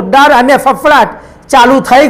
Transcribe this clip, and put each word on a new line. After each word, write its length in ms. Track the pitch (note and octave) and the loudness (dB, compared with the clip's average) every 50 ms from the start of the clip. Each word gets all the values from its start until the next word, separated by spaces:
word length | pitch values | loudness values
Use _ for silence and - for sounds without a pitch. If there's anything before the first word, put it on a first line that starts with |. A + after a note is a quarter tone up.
ડર 300 | G3 F#3+ A3+ C#4 C#4+ D4 C#4+ | -2 0 0 0 2 2 2
અને 220 | A#3+ B3 C4 C#4+ | 0 0 0 -2
ફફડાટ 520 | - - C4+ C4 - - D4+ D4+ C4 G#3+ - - - - - - - - - | 0 0 -2 -4 -2 -2 0 0 0 0 -2 -6 -16 -20 -20 -20 -20 -8 -2
ચાલુ 240 | - C4 A#3+ B3 C4+ C4 | 0 0 2 2 0 -2
થઈ 240 | - - B3 C4 D4+ C4+ | -2 0 0 0 2 2